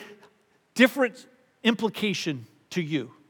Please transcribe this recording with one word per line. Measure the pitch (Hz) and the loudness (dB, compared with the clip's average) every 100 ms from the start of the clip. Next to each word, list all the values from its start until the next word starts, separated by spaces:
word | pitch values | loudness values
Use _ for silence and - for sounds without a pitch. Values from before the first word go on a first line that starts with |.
| - - - _ _ _ _ | -8 -20 -20 _ _ _ _
different | - 254 277 247 - - _ _ _ | 4 4 4 -2 -4 -20 _ _ _
implication | 233 233 220 - 208 175 170 135 117 _ - | 0 0 -2 -2 -4 -2 -4 -8 -10 _ -10
to | 180 | -6
you | 151 151 120 - | -2 -4 -4 -14